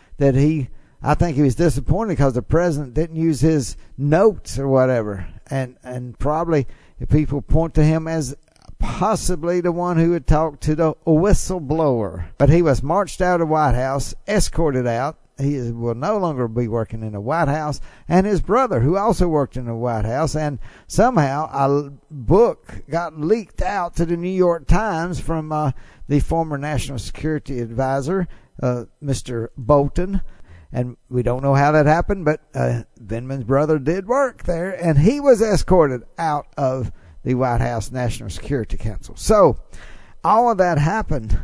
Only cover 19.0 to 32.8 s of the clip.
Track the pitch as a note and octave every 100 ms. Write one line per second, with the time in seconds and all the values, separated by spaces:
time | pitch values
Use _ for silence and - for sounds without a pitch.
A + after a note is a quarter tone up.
19 | G#3+ - F3 D3+ C3+ C3 A#2+ A2+ A#2+ A2+
20 | G#2+ B2+ D#3 D#3 D3+ C3+ - - - -
21 | A#3 A#3 C#3 C#3+ D#3 C#3 C#3 C#3+ C#3+ C#3
22 | - D3 A2+ F3+ A#3 D3+ - - - D#3+
23 | E3+ D#3 D#3 A#3 F3+ - F3+ G3+ F3 -
24 | E3+ E3+ F3 F#3+ F3+ E3+ C3+ F3+ A3 E3
25 | F3 D3+ - D#3+ D#3 D3+ D3 - - -
26 | - C#3+ - E3 D#3+ C#3+ D3 C#3+ A#2+ C3+
27 | - - D#3 D3+ - C3 A#2 A#2 C3 C3+
28 | C#3 F#3+ F3 - _ - C3 B2 A2+ _
29 | D3 B2+ - A#2 A2+ - A#2 D3 C#3+ -
30 | F#3 F#3+ - - - - - B2+ B2 A#2
31 | - B2 A#2+ B2+ C#3 C#3 D3 D#3 D3+ E3
32 | F3+ G3+ D3+ D3+ _ C3 B2 A#2+